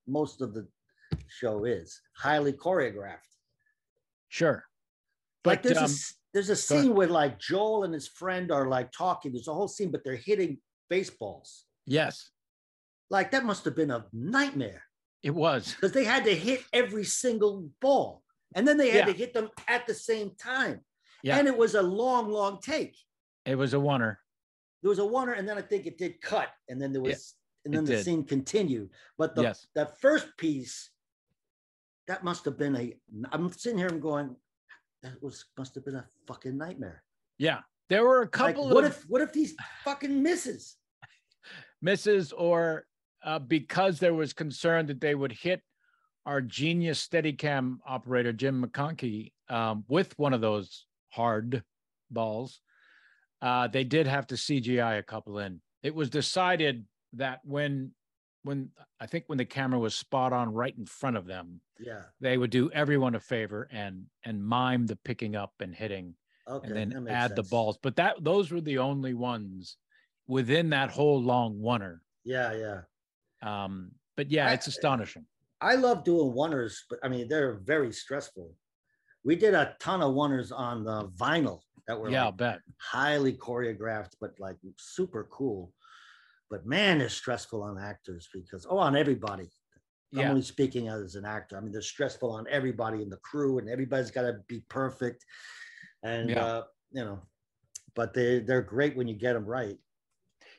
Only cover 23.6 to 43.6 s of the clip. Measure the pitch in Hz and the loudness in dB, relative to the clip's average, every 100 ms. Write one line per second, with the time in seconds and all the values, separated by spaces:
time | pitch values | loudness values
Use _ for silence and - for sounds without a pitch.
23.6 | 135 139 143 135 110 101 _ _ _ _ | 2 2 2 2 2 -2 _ _ _ _
24.6 | _ _ 190 196 202 254 247 214 196 208 | _ _ 0 2 2 0 0 -2 -4 -6
25.6 | - 202 156 - 175 - - 202 131 - | -2 -4 -4 -6 -6 -6 -2 -2 -2 -8
26.6 | - 127 139 135 131 - - - _ _ | -10 -6 -2 -2 -2 -4 -8 -20 _ _
27.6 | 147 156 147 110 101 165 139 135 131 214 | -4 0 2 2 2 0 0 -2 2 2
28.6 | 170 117 98 - - - 160 160 120 - | 2 0 -4 -14 -16 -2 0 2 2 0
29.6 | - 151 143 - 269 311 - - 160 139 | -6 -4 -4 2 4 4 2 -4 -2 -2
30.6 | 120 - - _ _ _ _ _ _ _ | -6 -14 -18 _ _ _ _ _ _ _
31.6 | _ _ _ _ - 185 180 170 147 135 | _ _ _ _ -8 -6 -4 -4 -4 -2
32.6 | 143 127 120 - _ 107 123 156 180 - | 0 0 -2 -10 _ -12 -6 -4 -4 -4
33.6 | 240 208 180 165 156 147 139 123 _ _ | -4 -2 -2 -2 -2 -2 -4 -10 _ _
34.6 | _ - _ _ 127 120 139 - - - | _ -20 _ _ -18 -12 -14 -14 -16 -12
35.6 | 131 139 135 135 - _ - 123 131 139 | -12 -10 -10 -10 -12 _ -18 -12 -8 -8
36.6 | 165 175 98 78 _ _ _ - 156 117 | -8 -10 -12 -14 _ _ _ -2 0 0
37.6 | - _ - 196 240 254 226 - 302 285 | -8 _ 0 4 8 6 4 2 2 2
38.6 | 269 254 302 - - 254 311 302 302 - | 6 8 8 2 -2 0 2 0 -2 -4
39.6 | - - 277 277 277 277 311 349 247 - | -16 -8 -6 -4 -2 2 2 2 -2 -10
40.6 | - - _ _ - _ _ _ - - | -14 -20 _ _ -20 _ _ _ -20 -20
41.6 | - _ 165 196 208 202 151 - 175 170 | -20 _ 0 2 4 2 2 0 2 4
42.6 | 165 156 - _ _ _ 156 156 127 156 | 2 -2 -8 _ _ _ -6 -6 0 0